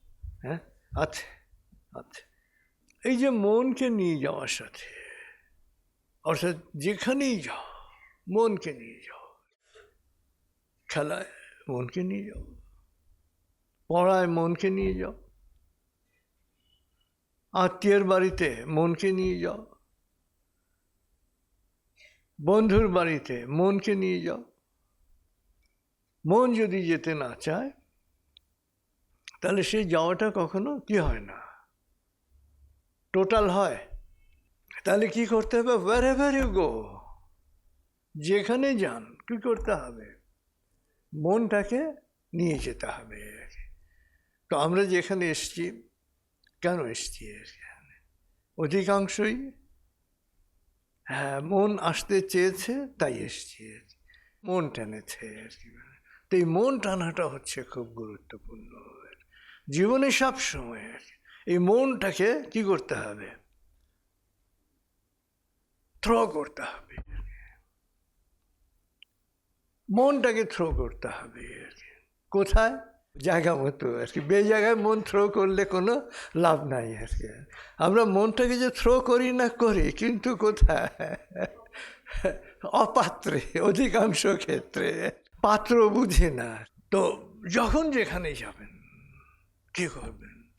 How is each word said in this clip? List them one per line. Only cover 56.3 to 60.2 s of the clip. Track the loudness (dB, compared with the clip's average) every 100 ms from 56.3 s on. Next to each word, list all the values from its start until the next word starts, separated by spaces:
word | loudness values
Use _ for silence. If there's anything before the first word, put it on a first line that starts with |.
| 2
এই | 4
মন | 2 2 2
টানাটা | -2 -2 -4 -2 -4
হচ্ছে | -4 -10 -10
খুব | -10 -12 -12
গুরুত্বপূর্ণ | -12 -14 -16 _ -20 -18 -18 -20 -20 -20 -20 -20 -20 _ _ -20 -20 -6
জীবনে | 0 2 4 2
সব | 2